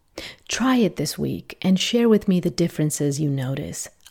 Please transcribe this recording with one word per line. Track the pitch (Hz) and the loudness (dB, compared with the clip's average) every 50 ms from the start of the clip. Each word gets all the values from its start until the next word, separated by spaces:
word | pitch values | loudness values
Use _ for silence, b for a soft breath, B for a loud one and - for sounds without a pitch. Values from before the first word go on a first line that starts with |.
| _ _ _ B B B B B B - | _ _ _ B B B B B B -8
Try | - - 220 262 254 247 | -4 -2 0 2 4 4
it | 226 175 - | 2 2 0
this | - 147 151 - - | -2 -4 -6 -4 -4
week | 147 135 131 - - - - - | -4 -4 -4 -6 -10 -14 -18 -4
and | - 185 190 185 | 0 2 2 2
share | - - - 240 233 226 | 2 0 0 2 4 6
with | 220 202 - - | 4 4 4 2
me | 185 180 | 2 2
the | - 175 | 2 0
differences | - - 170 170 - - 151 151 - - 147 143 139 135 | 0 0 0 0 0 0 -2 -2 0 0 -2 -2 0 0
you | 156 143 | -2 -2
notice. | 139 135 131 127 135 - - 170 - - - - - _ _ - | 0 -2 -2 -4 -4 -6 -6 -8 -10 -10 -12 -14 -16 _ _ -4